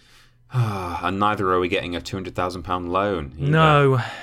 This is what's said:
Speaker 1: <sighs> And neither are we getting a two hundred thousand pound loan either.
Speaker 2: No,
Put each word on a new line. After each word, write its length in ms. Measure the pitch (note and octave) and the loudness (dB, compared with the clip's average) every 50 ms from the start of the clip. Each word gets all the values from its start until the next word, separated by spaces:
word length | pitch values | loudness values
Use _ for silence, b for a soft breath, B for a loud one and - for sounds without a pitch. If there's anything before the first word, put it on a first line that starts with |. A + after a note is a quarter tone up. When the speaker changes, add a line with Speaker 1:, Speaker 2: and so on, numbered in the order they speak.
| b b b b | b b b b
Speaker 1:
<sighs> 320 | b b b b _ _ - | b b b b _ _ -2
And 680 | B2+ A#2+ A2 G2+ F#2+ F2+ F2 E2+ D#2 E2+ F2 F#2+ G2 | 0 0 0 -2 -4 -6 -6 -6 -4 -2 -2 0 2
neither 320 | G#2 G#2 G#2+ G2+ G2+ F#2 | 2 0 2 0 0 2
are 80 | F#2 F2+ | 2 2
we 80 | F2+ F2 | 2 2
getting 260 | F#2+ F#2 - F2 F2 | 0 -2 -2 -2 -6
a 60 | E2+ | -8
two 140 | - - - F#2+ | -8 -6 -8 -8
hundred 180 | F#2 F2+ - | -8 -8 -4
thousand 280 | - F2+ F2+ F2+ F#2 F2 | -4 -4 -4 -4 -6 -6
pound 280 | F#2 F2+ F2+ F2+ F2 | -4 -4 -4 -2 -2
loan 420 | F2 F#2+ G2+ G#2 G2 E2+ D2 C2+ B1+ - | 0 0 0 0 -2 -2 -4 -8 -8 -4
either. 140 | C#3+ C#3+ | -2 2
Speaker 2:
No, 480 | D3+ D#3+ D#3+ D#3 D3+ C#3+ C#3+ C3+ C3 B2+ A#2 B B B | 4 4 6 6 6 6 6 4 4 2 0 B B B